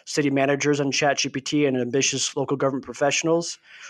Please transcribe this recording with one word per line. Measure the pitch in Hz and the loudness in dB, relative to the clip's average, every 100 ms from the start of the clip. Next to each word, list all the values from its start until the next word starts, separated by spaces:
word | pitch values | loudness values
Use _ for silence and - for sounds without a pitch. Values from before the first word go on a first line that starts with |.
city | - - 143 | -8 -2 0
managers | 135 135 143 143 143 | 2 2 2 2 2
on | 139 | 0
Chat | 131 147 135 | 0 0 0
G | 143 | -2
P | 135 | -4
T | - 151 143 | -2 0 2
and | 127 | 2
ambitious | 120 135 131 135 - - | 0 0 0 0 -4 -4
local | 135 139 | -2 0
government | 135 135 | 0 -2
professionals. | 127 120 143 139 160 170 170 - - - - | -6 -2 0 0 2 0 0 -10 -16 -20 -18